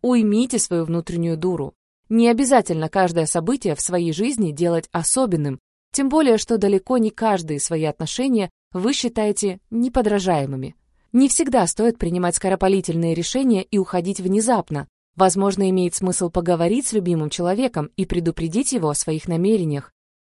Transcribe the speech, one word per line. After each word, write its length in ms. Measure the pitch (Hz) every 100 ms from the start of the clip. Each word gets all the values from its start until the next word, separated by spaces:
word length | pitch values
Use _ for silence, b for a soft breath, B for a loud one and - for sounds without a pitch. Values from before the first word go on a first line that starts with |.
Уймите 580 | 240 247 214 208 254 233
свою 260 | - 175 165
внутреннюю 520 | 170 165 170 170 160
дуру. 360 | 180 170 135 - _ _ -
Не 200 | 226 233
обязательно 580 | 233 269 254 196 165 156
каждое 380 | 196 180 170 156
событие 500 | 170 165 269 196 147
в 60 |
своей 320 | - 180 170
жизни 380 | 151 226 254 185
делать 360 | 147 175 170 -
особенным, 680 | 165 165 - 262 175 143 131 _ _ _
тем 160 | - 277
более, 300 | 302 294 220
что 200 | - 226
далеко 400 | 202 196 - 254
не 120 | 220
каждые 500 | - 226 196 160 147
свои 240 | - 165
отношения 680 | 156 147 160 - 269 240 185 - _
вы 220 | 185 202
считаете 680 | 277 247 233 214 202 202 185 _
неподражаемыми. 1040 | 226 247 247 214 202 185 160 135 135 131 - _ _ _
Не 160 | 240 269
всегда 400 | - 285 240 170
стоит 300 | - 226 226
принимать 380 | 170 175 175 175
скоропалительные 800 | 196 190 190 196 175 165 170
решения 480 | 165 170 254 269 208
и 160 | 190 208
уходить 440 | 190 180 170 196
внезапно. 640 | 185 202 220 226 - 147 143 _ _ -
Возможно, 540 | 185 175 196 190 196
имеет 260 | 185 180 -
смысл 340 | 185 175 175
поговорить 580 | 175 170 170 170 226 -
с 60 |
любимым 360 | 220 180 165 151
человеком 640 | - 175 196 262 202 147 -
и 80 | 185
предупредить 640 | 180 170 165 165 180 285
его 180 | 247 160
о 60 | 147
своих 320 | - 156 -
намерениях. 640 | 165 185 220 160 143 - _ _ _ _